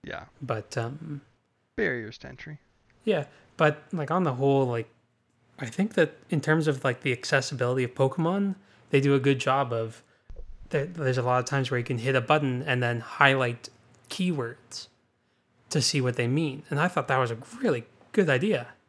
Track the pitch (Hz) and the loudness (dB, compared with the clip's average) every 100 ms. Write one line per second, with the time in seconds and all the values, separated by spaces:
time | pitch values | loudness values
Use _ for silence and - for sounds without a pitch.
0 | - - - _ 131 110 - - 117 147 | -12 -12 -14 _ -6 -6 -6 -6 -6 -8
1 | 160 147 _ _ _ _ _ - 202 123 | -12 -12 _ _ _ _ _ -4 -4 -4
2 | 107 - 131 131 156 151 _ _ _ _ | -8 -14 -18 -16 -16 -18 _ _ _ _
3 | - 175 143 - _ - 156 151 - 175 | -2 -2 -2 -16 _ 2 2 2 -8 -6
4 | 143 175 170 123 139 139 127 117 110 _ | 0 0 2 2 4 4 2 -2 -6 _
5 | _ _ _ _ _ - 120 - 208 - | _ _ _ _ _ -12 -8 -2 0 2
6 | 156 - - 160 156 160 156 135 135 123 | 2 0 -4 -2 2 2 2 0 -2 -2
7 | 139 120 - 143 - 131 123 131 123 - | -2 -4 0 0 0 -2 0 0 -2 0
8 | 135 135 165 196 196 185 _ _ _ 139 | 0 2 0 0 -2 -4 _ _ _ 2
9 | 139 139 135 135 135 135 127 117 113 - | 4 4 4 2 2 0 0 -4 -6 -10
10 | _ _ _ - - - - 151 151 170 | _ _ _ -14 -14 -14 -4 -4 -4 -2
11 | 135 127 123 127 123 139 127 123 120 123 | 0 0 2 0 0 -2 0 -2 -2 -4
12 | 123 131 120 151 143 123 143 123 120 120 | 0 0 2 2 2 -2 0 0 0 -2
13 | 117 - 139 135 123 120 - _ _ _ | -6 4 6 6 0 -4 -12 _ _ _
14 | _ - 180 156 117 - _ - - _ | _ -4 -2 -2 -4 -10 _ -16 -16 _
15 | _ _ _ _ _ _ _ 151 - 147 | _ _ _ _ _ _ _ 0 2 2
16 | 127 123 120 139 156 135 - 143 175 165 | 0 0 0 2 0 -4 -4 0 0 0
17 | 135 131 123 113 - - 233 127 - _ | 0 2 2 -2 -10 -4 0 0 -4 _
18 | - - 175 127 196 156 117 - | -2 0 4 2 2 -2 -4 -18